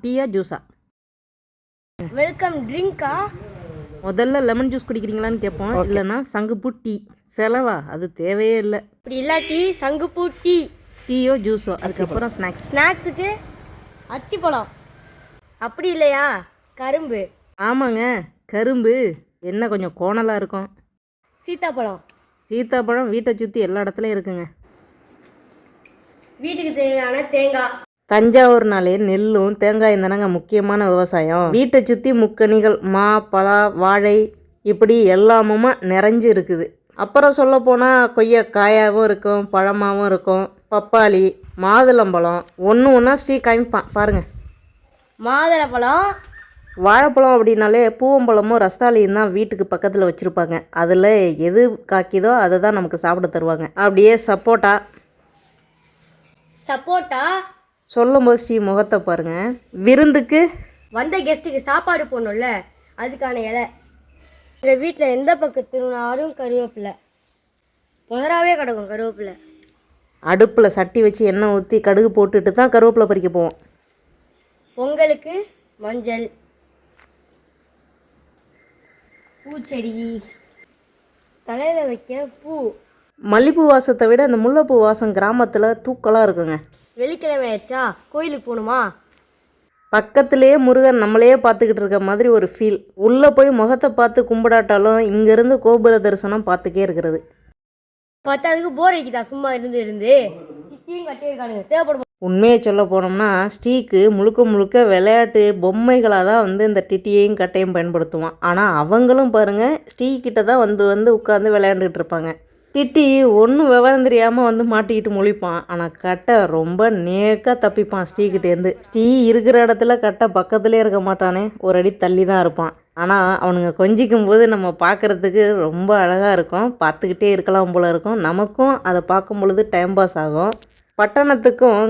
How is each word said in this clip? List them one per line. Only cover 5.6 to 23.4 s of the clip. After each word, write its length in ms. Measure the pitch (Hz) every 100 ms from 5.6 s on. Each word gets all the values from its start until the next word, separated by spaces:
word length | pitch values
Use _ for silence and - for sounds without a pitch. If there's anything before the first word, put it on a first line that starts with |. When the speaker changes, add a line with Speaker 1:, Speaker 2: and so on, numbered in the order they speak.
| 202 185
Speaker 2:
ஓகே. 80 | 185
Speaker 1:
இல்லைன்னா 260 | 202 190 233 269 208
சங்குப்பூ 340 | 214 220 254 240
டீ. 100 | 220 202 - _ _ -
செலவா? 400 | 220 240 247 175 143
அது 120 | 151 175 -
தேவையே 340 | 170 202 220 226
இல்ல. 120 | 208 208 208
Speaker 2:
அப்படி 240 | _ 254 262
இல்லாட்டி 380 | 277 320 - 320 370 349
சங்குப்பூ 420 | 269 302 339 349 349 -
டீ. 120 | 349 349 294 - _ _ -
Speaker 1:
டீயோ, 260 | 254 254 269
ஜூஸோ, 300 | 202 214 208 180
அதுக்கப்புறம் 480 | 180 190 175 202 233 -
ஸ்நாக்ஸ். 300 | 185 - -
Speaker 2:
ஸ்நாக்ஸுக்கு 580 | 285 320 359 359 294 392 427 - - - - - _ _ 254
அத்திப்பழம், 560 | - 403 330 262 208 - _ _ _ _ _ _ _ _ 226
அப்படி 200 | 285 359 320
இல்லையா 300 | 294 277 285 202 175 _ _ -
கரும்பு? 440 | 262 294 302 220 185 _ _ _ 208
Speaker 1:
ஆமாங்க, 340 | 262 262 220 240 233 160 _ _
கரும்பு. 420 | 214 233 254 220 254 220 156 _ _ 180
என்ன 160 | 202 233
கொஞ்சம் 220 | 202 185 -
கோணலா 360 | 180 220 226 208
இருக்கும். 280 | 196 190 196 _ _ _ _ _ _ _
Speaker 2:
சீத்தாப்பழம். 600 | - 349 339 254 220 185 _ _ _ _ _
Speaker 1:
சீத்தாப்பழம் 600 | 226 226 254 226 240 247
வீட்டை 200 | 226 233 220